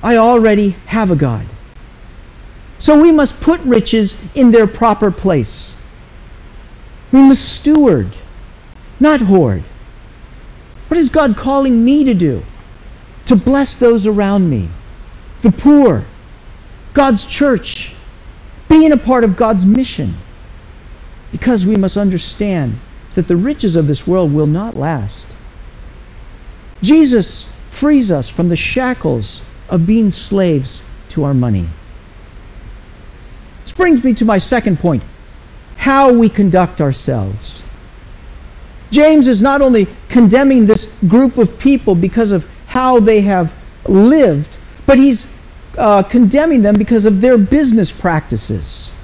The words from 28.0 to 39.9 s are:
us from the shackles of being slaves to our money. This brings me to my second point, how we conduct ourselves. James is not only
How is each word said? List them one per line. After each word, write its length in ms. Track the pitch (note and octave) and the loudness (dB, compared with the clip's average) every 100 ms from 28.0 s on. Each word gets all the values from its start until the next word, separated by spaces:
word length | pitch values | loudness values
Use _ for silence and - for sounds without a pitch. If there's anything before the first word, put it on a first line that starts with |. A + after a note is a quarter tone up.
| A3+ | 0
us 180 | D#3 - | -2 -4
from 220 | - F3+ | -4 -2
the 60 | E3+ | -2
shackles 840 | - - B3+ B3 D#3+ B2 G2+ - - - - | -4 -6 -6 -6 -6 -6 -8 -14 -20 -20 -6
of 180 | F3+ E3 | -4 0
being 240 | A3 G#3+ | 0 0
slaves 720 | - - G3+ F#3 D3+ C3 - - - - | -4 -6 -2 0 -2 -4 -14 -20 -20 -12
to 140 | - | -6
our 100 | C#3+ | -4
money. 340 | C3+ B2 G2+ E2 D#2+ - - - - - - - - - - - - - - - - - - | -2 -2 -4 -6 -12 -20 -20 -20 -20 -20 -20 -20 -20 -20 -20 -20 -20 -20 -20 -20 -20 -20 -20
This 100 | - | -20
brings 320 | - F4+ C#4+ | -4 0 2
me 100 | B3+ | 0
to 100 | A3 | 0
my 140 | A3 G3+ | 0 0
second 400 | - B3 A3+ E3 | 0 -4 -2 -2
point, 240 | F#3+ C3+ - - - - - - - - | -2 -4 -6 -20 -20 -20 -20 -20 -20 -8
how 340 | - C4+ C#4 | -2 2 4
we 160 | A#3+ A3+ | 4 2
conduct 520 | - G3+ F3+ F#3 - | 2 0 2 0 -2
ourselves. 840 | D3 C3 - B2+ G2 G#2 - - - - - - - - - - - - - - - | -4 -4 -6 -6 -6 -10 -14 -18 -20 -20 -20 -20 -20 -20 -20 -20 -20 -20 -20 -20 -4
James 360 | - D4+ D#4 B3+ | 2 4 4 4
is 160 | A3 | 2
not 180 | B3 C#4 | 2 2
only 280 | C4+ A#3 F#3+ | 2 2 0